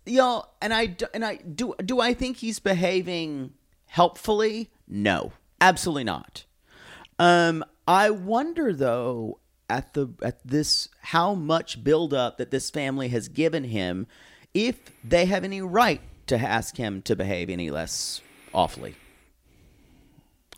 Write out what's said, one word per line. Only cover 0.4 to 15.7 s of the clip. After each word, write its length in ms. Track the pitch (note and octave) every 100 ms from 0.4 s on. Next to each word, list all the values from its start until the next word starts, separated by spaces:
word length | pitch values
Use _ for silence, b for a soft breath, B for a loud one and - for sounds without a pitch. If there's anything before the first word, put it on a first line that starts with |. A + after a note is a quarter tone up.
| - _
and 100 | G#3
I 140 | A3+ A3+
d-, 180 | F3 A3+
and 100 | A3
I 140 | A3 F#3+
do, 380 | F3 D3 A#3+ -
do 160 | F#3+ B3
I 140 | A#3
think 240 | B3 B3+ B3
he's 200 | A3+ G#3+
behaving 920 | G3+ F#3 F3+ F#3 F3 F3 D#3+ C#3+ C3 - _ _ _
helpfully? 840 | - F3 - - G#3 A3 A3 A3+ _ _
No, 440 | G2+ G2+ F2 - - _ _
absolutely 440 | F#3 F3 F#3 C#3+
not. 420 | A2+ D2+ - - - _ b b b b b -
Um, 440 | F3 F3 E3+ D#3+ - _ -
I 220 | F#3 G#3+
wonder 640 | G#3+ F#3 A3+ D#4 E4 C#4
though, 680 | D3+ C3 A#2+ B2 B2 A2 G2+ _ _ _
at 240 | A#2+ -
the, 220 | D3 C3+ -
at 160 | A#2+ - C3+
this, 400 | D3 D3 - - _
how 320 | - E3 F3+
much 500 | G3 D3+ E3 - A#2
buildup 540 | A2+ D#3 E3 C3+ A#2+ -
that 120 | B2
this 200 | C3+ -
family 380 | D3+ C#3 C3+ B2+
has 200 | A#2+ G2
given 360 | - D#3+ -
him, 420 | B2+ A2 F2+ F2+ - b b b b
if 240 | F#3+ A3+ A#3 - _ A2+
they 200 | E3+ F3+
have 180 | G3
any 160 | F#3+ F#3+
right 400 | F#3